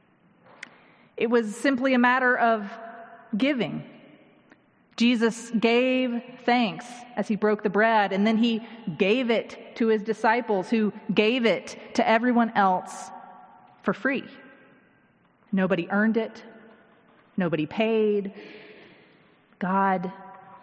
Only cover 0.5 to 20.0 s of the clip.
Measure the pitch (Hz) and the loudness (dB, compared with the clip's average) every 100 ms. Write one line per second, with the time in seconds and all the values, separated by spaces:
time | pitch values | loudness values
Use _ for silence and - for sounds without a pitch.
0.5 | - - - _ _ _ - 226 240 214 | -20 -20 -20 _ _ _ -4 2 2 0
1.5 | 208 285 262 269 254 247 262 254 247 233 | -2 0 2 2 4 4 4 2 2 2
2.5 | 220 202 - - - - - - 202 262 | 2 -4 -14 -16 -18 -20 -20 -6 0 0
3.5 | 269 156 151 - - - - - _ _ | 0 -4 -6 -12 -20 -20 -20 -20 _ _
4.5 | _ _ _ _ - 233 247 226 - - | _ _ _ _ 0 2 4 0 -2 -4
5.5 | 226 226 233 254 254 254 240 - - - | 0 2 2 2 0 0 -4 -10 -6 0
6.5 | 247 220 160 - - - - 202 208 214 | 2 0 -4 -14 -18 -10 -8 -4 0 0
7.5 | 208 214 190 226 220 196 190 214 220 233 | 0 0 2 4 4 2 2 2 2 2
8.5 | 220 233 - - 147 190 240 240 214 - | 0 -6 -12 -10 0 2 2 2 0 -2
9.5 | - - - 226 220 208 220 233 240 240 | -14 -18 -2 0 2 -2 0 2 2 0
10.5 | 196 180 226 208 208 - 196 214 254 226 | -2 0 0 0 -2 -2 2 2 2 2
11.5 | 170 - - - - - 226 247 240 226 | 0 -4 -18 -4 0 2 2 4 2 2
12.5 | 220 196 185 - - - - - - - | 2 2 2 -4 -16 -16 -16 -18 -20 -20
13.5 | - - _ - 190 262 269 - - - | -20 -20 _ -4 -2 -4 -4 -8 -20 -20
14.5 | - - _ _ _ _ _ _ _ _ | -20 -20 _ _ _ _ _ _ _ _
15.5 | 196 190 180 170 202 220 226 220 - - | 0 2 0 0 0 2 0 -4 -12 -20
16.5 | - - - _ _ _ _ _ - 175 | -20 -20 -20 _ _ _ _ _ -4 -2
17.5 | 156 156 - 220 226 214 208 196 - - | -2 -4 -2 0 2 2 0 -4 -14 -18
18.5 | - - - - - _ _ _ _ _ | -20 -20 -20 -20 -20 _ _ _ _ _
19.5 | _ 180 196 196 185 | _ -2 0 2 0